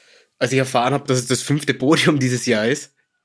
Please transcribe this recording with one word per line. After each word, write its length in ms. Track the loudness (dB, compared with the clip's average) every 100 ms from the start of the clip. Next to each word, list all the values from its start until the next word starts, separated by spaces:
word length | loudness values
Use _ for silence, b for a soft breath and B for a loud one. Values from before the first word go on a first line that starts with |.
| b b b -4
als 120 | -2
ich 60 | 0
erfahren 380 | 0 0 0 0
hab, 120 | 0
dass 120 | -2
es 80 | 0
das 160 | -2
fünfte 320 | -2 -2 -2 0
Podium 420 | 2 2 2 2
dieses 300 | 0 -2 0
Jahr 200 | 0 0
ist, 240 | -4 -8 _ _ _